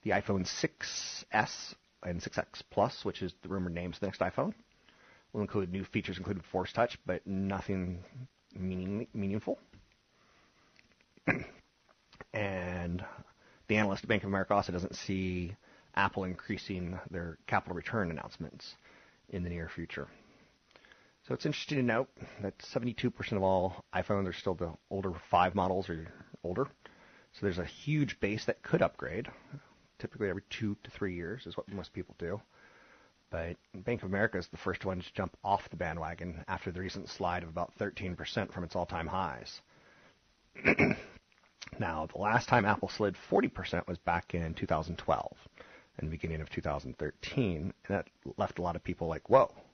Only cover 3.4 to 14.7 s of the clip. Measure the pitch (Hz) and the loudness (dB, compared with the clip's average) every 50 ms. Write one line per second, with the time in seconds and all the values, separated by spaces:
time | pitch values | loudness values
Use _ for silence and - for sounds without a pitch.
3.4 | - 87 92 98 90 90 82 85 90 90 82 - - 95 92 - - 92 - - | -6 -4 -2 0 0 0 -2 -2 -4 -4 -4 -4 -4 -4 0 2 0 2 2 0
4.4 | 135 202 - - - _ _ _ _ - - - - - - - _ _ - 107 | 0 0 -2 -6 -14 _ _ _ _ -20 -20 -20 -20 -20 -20 -20 _ _ -4 -2
5.4 | 104 95 - 110 98 87 90 98 98 - - 113 95 - 92 90 92 87 104 92 | -2 0 2 0 0 2 0 -4 -4 0 -2 -2 -2 -2 -6 -6 -4 -4 -4 -4
6.4 | 80 - - 95 92 - - - 120 120 - - _ - 90 90 - - 98 95 | -6 -2 0 0 0 0 2 2 2 2 2 -6 _ -4 -4 -4 -2 -4 -2 0
7.4 | 98 95 98 95 - - 98 95 92 90 90 90 92 - - 127 127 - _ _ | 0 0 0 -2 -2 -2 -2 0 0 -2 -4 -6 -10 -12 -12 -14 -14 -14 _ _
8.4 | _ _ - 104 92 92 92 92 92 95 101 107 117 - - 113 101 98 98 110 | _ _ -10 -6 -4 -4 -2 -2 -2 -2 -2 -4 -4 -4 -4 -2 -2 0 -2 -2
9.4 | - - - - - _ - - - _ _ _ _ _ _ _ _ _ _ _ | -2 -2 -6 -6 -6 _ -20 -20 -20 _ _ _ _ _ _ _ _ _ _ _
10.4 | _ _ _ _ _ _ _ - _ _ _ _ _ _ _ - _ - - - | _ _ _ _ _ _ _ -20 _ _ _ _ _ _ _ -4 _ 0 0 0
11.4 | - - - - _ _ _ _ _ _ _ _ _ _ - - - _ - 104 | -2 -8 -14 -20 _ _ _ _ _ _ _ _ _ _ -18 -18 -16 _ -2 -2
12.4 | 104 98 98 92 90 90 90 90 87 87 87 87 98 - - - - - - _ | 0 0 0 -2 -2 -2 -2 -2 -2 -2 -2 -4 -4 -6 -12 -14 -18 -18 -20 _
13.4 | - - - - - - 107 107 107 101 95 - - - 113 101 - 98 98 98 | -20 -20 -20 -20 -2 2 4 4 4 4 2 -2 2 2 2 2 2 2 2 2
14.4 | 92 - 104 101 98 - | 4 6 4 4 4 4